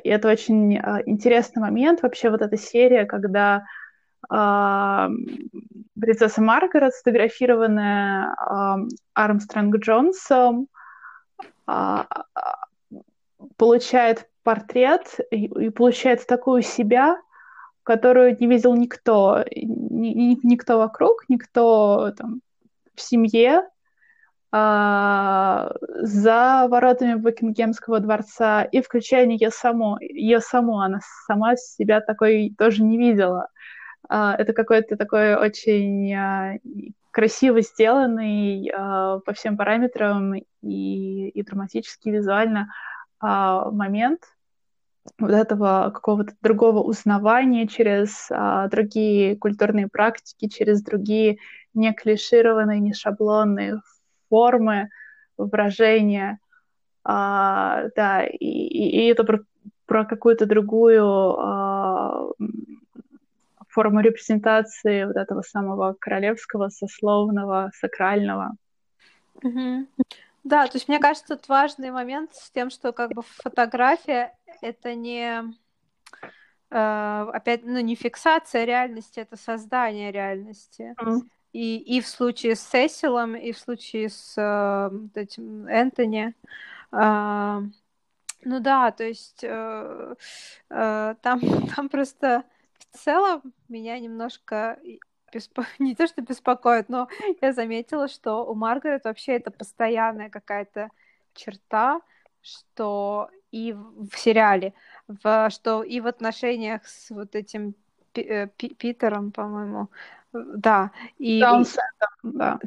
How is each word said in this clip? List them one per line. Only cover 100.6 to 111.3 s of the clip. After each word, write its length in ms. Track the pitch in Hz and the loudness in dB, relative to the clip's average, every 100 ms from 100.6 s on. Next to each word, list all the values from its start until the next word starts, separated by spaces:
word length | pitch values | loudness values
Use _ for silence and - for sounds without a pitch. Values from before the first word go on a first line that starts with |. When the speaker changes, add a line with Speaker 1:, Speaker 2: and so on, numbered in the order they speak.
| 202 208 214 _ _ _ _ | -10 -12 -14 _ _ _ _
Speaker 2:
черта, 640 | - - 196 - 220 247 320 _ _ _ _ | -20 -20 -18 -6 -2 0 -2 _ _ _ _
что 880 | - - _ - 214 202 202 208 - 381 _ | -20 -20 _ -10 -8 -6 -6 -6 -8 _ _
и 200 | 226 226 | -12 -10
в, 340 | 208 226 214 202 | -12 -16 -18 -18
в 80 | - | -4
сериале, 560 | 226 220 214 196 190 _ _ - - | 0 4 4 2 -2 _ _ -20 -20
в, 420 | 202 214 220 214 | -8 -2 0 0
что 320 | - 233 220 | -4 -4 -4
и 160 | 220 240 | -4 -8
в 60 | 233 | -8
отношениях 800 | 247 226 220 247 240 214 220 - | -6 -8 -6 -6 -6 -6 -10 -14
с 240 | - - | -20 -18
вот 240 | 208 202 214 | -16 -12 -12
этим 380 | 202 214 208 202 _ _ _ | -12 -12 -12 -14 _ _ _
Пи-, 80 | - | -12
э, 260 | - 214 202 - | -8 -6 -8 -12
Пи-, 180 | 233 | -16
Питером, 580 | - 240 240 226 208 202 | -10 -10 -4 -4 -4 -8
по-моему, 560 | 214 208 208 208 208 202 - - - _ | -10 -10 -10 -10 -10 -12 -14 -20 -20 _
э, 40 | 233 247 214 | -16 -14 -4
да, 360 | 220 208 190 - 240 - | 0 2 0 -8 -20 -10
и, 200 | 233 | -2